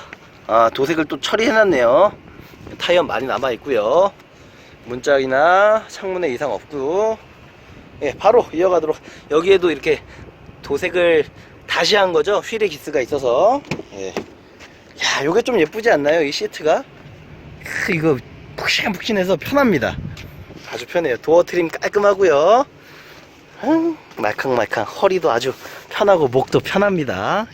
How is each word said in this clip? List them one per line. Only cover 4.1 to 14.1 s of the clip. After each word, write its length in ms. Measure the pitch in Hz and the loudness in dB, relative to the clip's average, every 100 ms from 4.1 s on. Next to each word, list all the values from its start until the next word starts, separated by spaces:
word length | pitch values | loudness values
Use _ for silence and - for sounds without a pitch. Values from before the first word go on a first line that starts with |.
| - - - - - - - - | -2 -18 -20 -20 -20 -20 -20 -12
문짝이나 1000 | 127 147 139 131 131 160 185 208 220 214 | -6 0 2 2 2 4 4 4 2 -2
창문에 420 | - 196 185 170 | -10 -8 -4 -4
이상 220 | 120 147 | -4 -4
없고, 640 | 98 - 147 135 185 220 220 - - - - - - - - | -6 -8 -8 -4 -2 -2 -4 -12 -20 -20 -20 -20 -20 -20 -8
예, 100 | 147 - | -8 0
바로 280 | 196 233 - | 4 4 2
이어가도록. 420 | 156 185 175 156 - - - - | -2 0 0 0 -6 -12 -20 -4
여기에도 400 | 151 180 190 175 | 0 4 4 2
이렇게 300 | 143 165 139 - - - - - - | 0 -2 -2 -4 -20 -20 -20 -20 -20
도색을 640 | - 139 180 170 175 160 - - - - - | -8 -4 -2 0 4 2 0 -8 -20 -20 -6
다시 280 | 151 170 208 | -2 2 2
한 180 | 190 | 2
거죠. 240 | 160 151 202 | 2 2 0
휠에 280 | - 220 208 | -2 -2 -2
기스가 340 | 147 - 147 | -4 -4 -4
있어서. 600 | 120 143 131 123 196 277 - - - | -2 -2 0 2 4 2 -4 -12 -10
예. 160 | 98 | -12
야, 1160 | 98 | -10